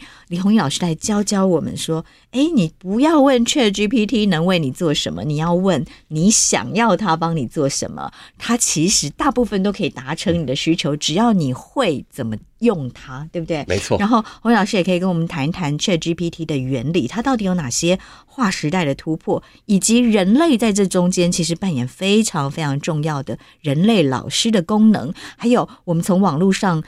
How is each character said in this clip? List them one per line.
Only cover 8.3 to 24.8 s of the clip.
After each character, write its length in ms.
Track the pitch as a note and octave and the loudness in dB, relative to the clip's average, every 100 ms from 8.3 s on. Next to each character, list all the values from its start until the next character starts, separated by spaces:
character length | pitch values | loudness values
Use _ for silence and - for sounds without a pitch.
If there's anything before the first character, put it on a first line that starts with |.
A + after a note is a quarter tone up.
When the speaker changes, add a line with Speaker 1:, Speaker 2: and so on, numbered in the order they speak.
| - | -10
Speaker 1:
他 180 | - A#3+ | -2 0
其 300 | - D#3+ E3+ | 0 2 2
实 200 | - C#3+ | 2 -2
大 200 | - D4 | -2 -2
部 140 | B3 A#3 | 0 0
分 160 | G3+ | 0
都 100 | G3 | -2
可 140 | G3+ D#3 | -2 -4
以 40 | |
达 260 | - C3 D#3+ | -6 -8 -4
成 180 | - | -2
你 120 | E3+ C#3 | -2 -2
的 80 | C3+ | -2
需 200 | - E3+ | 0 0
求， 220 | F#3+ E3+ | 0 -2
只 160 | - | -2
要 180 | D#3+ A#3+ | 2 2
你 220 | G3+ C#3 | 2 0
会 500 | B2 - - A3+ C#3+ - | -4 -6 -2 0 -2 -6
怎 160 | - A2+ | -8 -6
么 100 | G#2+ - _ | -8 -12 _
用 320 | A#3 F#3 B2+ | 0 0 -4
它， 400 | - - C3 D#3+ | -10 -16 -14 -10
对 80 | F3+ | -8
不 80 | E3 | -6
对？ 160 | D#3+ - | -6 -2
Speaker 2:
没 100 | F#2 | -4
错。 220 | - A2 | -2 0
Speaker 1:
然 80 | G#3 | 2
后 180 | A#3 G#3 - | 0 0 -4
宏 100 | A3 | 0
毅 40 | A#3 | 2
老 100 | G3 | 2
师 100 | G#3 | 0
也 80 | |
可 80 | F3 | 0
以 80 | F3+ | 0
跟 80 | F#3 | 0
我 60 | |
们 140 | E3+ E3 | 0 -2
谈 200 | E3 C#3 | -2 -4
一 40 | |
谈 260 | F#3 D3 D3 | -2 -4 -2
Chat 220 | - E3+ | 0 0
G 160 | D#3+ E3+ | -2 -4
P 140 | E3+ | -6
T 120 | - | -6
的 140 | D#3 D3 | -4 -4
原 340 | B2+ C3+ C3 | -2 -4 -2
理， 160 | F3 A#2 | -2 -2
它 140 | G3 | -4
到 160 | C4 B3+ | -2 -2
底 80 | G3 | 0
有 80 | |
哪 160 | F3+ C3+ | -2 -2
些 300 | - E3+ F#3 - - _ | -2 0 -2 -4 -20 _
划 240 | - G#3+ | -4 -2
时 220 | - D3+ | -2 -2
代 120 | F#3 | -2
的 120 | D3+ C3+ | -2 -2
突 200 | - D#3+ | -4 -6
破， 280 | - F3 - _ - | -4 -4 -6 _ -2
以 100 | F#3+ | 0
及 220 | - A#3 | 4 4
人 340 | A#3+ G#3 F#3 | 4 4 4
类 240 | A#3+ E4+ A#3 | 4 4 4
在 160 | A#3 | 2
这 140 | G3+ F#3+ | 2 2
中 240 | F#3 F3+ | 2 2
间 200 | F3+ F3 | 2 0
其 120 | F3+ | 0
实 100 | D#3+ | -2
扮 200 | E3 G3 | -2 -2
演 140 | C#3 B2 | -2 -4
非 360 | - F#3+ G#3 | -4 2 2
常 260 | A3 D#3+ C#3 | 2 -2 -4
非 140 | C#3+ | -4
常 140 | D3+ C#3 | -4 -4
重 240 | D3+ D#3 | -4 -4
要 180 | D#3 C#3+ | -2 -4
的 160 | C3 A2+ - _ | -6 -10 -14 _
人 180 | D3 D3+ | -2 2
类 180 | G3+ A3 | 4 4
老 260 | C#3+ B2+ - | 2 0 -4
师 220 | - A3+ | -2 0
的 100 | G#3+ | 0
功 280 | D#3+ G#3+ | 2 4